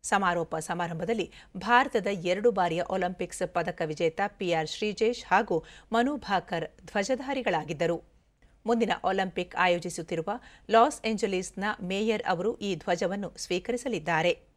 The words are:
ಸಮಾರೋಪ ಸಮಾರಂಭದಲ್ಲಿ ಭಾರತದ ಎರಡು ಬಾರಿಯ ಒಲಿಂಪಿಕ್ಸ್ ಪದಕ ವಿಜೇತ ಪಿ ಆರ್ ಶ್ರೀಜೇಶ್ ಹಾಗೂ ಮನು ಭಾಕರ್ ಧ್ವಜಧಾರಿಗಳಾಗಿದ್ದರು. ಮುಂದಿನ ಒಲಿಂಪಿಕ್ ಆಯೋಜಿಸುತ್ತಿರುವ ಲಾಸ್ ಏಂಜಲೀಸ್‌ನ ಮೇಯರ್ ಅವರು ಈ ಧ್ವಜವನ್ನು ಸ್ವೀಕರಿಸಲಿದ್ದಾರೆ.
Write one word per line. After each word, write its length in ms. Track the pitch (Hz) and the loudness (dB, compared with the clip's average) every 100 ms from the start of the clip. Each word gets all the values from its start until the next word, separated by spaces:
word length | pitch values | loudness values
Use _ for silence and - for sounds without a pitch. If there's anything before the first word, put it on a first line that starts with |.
ಸಮಾರೋಪ 520 | - 202 185 175 165 160 | 2 2 2 0 -2 -4
ಸಮಾರಂಭದಲ್ಲಿ 760 | 156 175 170 165 180 226 165 - - 185 | -4 -4 -4 -4 -4 -2 -4 -8 -16 -10
ಭಾರತದ 500 | 196 240 269 233 190 | 4 4 4 0 -2
ಎರಡು 400 | 196 175 185 226 | -2 0 2 2
ಬಾರಿಯ 320 | 196 175 160 - | 2 0 0 -2
ಒಲಿಂಪಿಕ್ಸ್ 640 | 190 180 180 180 - 180 | -2 -2 -4 -8 -6 -4
ಪದಕ 280 | 175 170 170 165 | -2 -4 -4 -4
ವಿಜೇತ 340 | 156 165 165 202 | 0 0 0 -4
ಪಿ 260 | - 185 | -2 -2
ಆರ್ 140 | 165 165 | 0 -2
ಶ್ರೀಜೇಶ್ 580 | - 214 196 226 247 - | -4 -4 0 0 0 2
ಹಾಗೂ 380 | 233 233 170 - - - | 2 4 -2 -2 -20 -2
ಮನು 240 | 226 247 285 | 0 0 -2
ಭಾಕರ್ 500 | - 190 - 170 160 - - | -2 -2 0 -6 -6 -10 -6
ಧ್ವಜಧಾರಿಗಳಾಗಿದ್ದರು. 1200 | 208 196 254 262 269 233 175 151 151 165 165 - _ _ _ _ _ 214 | -4 0 -2 -2 -2 0 -2 -2 0 0 0 -6 _ _ _ _ _ 0
ಮುಂದಿನ 260 | 233 220 - | 2 2 0
ಒಲಿಂಪಿಕ್ 520 | - 190 185 - 180 - | 0 0 -2 -4 -6 2
ಆಯೋಜಿಸುತ್ತಿರುವ 760 | 180 175 175 - 160 165 165 233 - - - | 2 2 0 -8 -4 -4 -4 -6 -10 -20 4
ಲಾಸ್ 300 | 220 262 - 226 | 6 6 4 -4
ಏಂಜಲೀಸ್‌ನ 580 | 214 202 185 185 - 202 - | -2 0 -2 -4 -6 -6 -4
ಮೇಯರ್ 420 | 180 196 220 214 - | -4 -2 0 -2 -2
ಅವರು 300 | 175 196 240 | 0 -2 -2
ಈ 180 | 196 170 | -4 -4
ಧ್ವಜವನ್ನು 580 | - 175 185 202 196 - | -2 0 0 -2 -8 -10
ಸ್ವೀಕರಿಸಲಿದ್ದಾರೆ. 1000 | - 180 - 240 269 208 156 160 170 - _ | -4 -4 -2 -4 -2 -4 0 2 2 0 _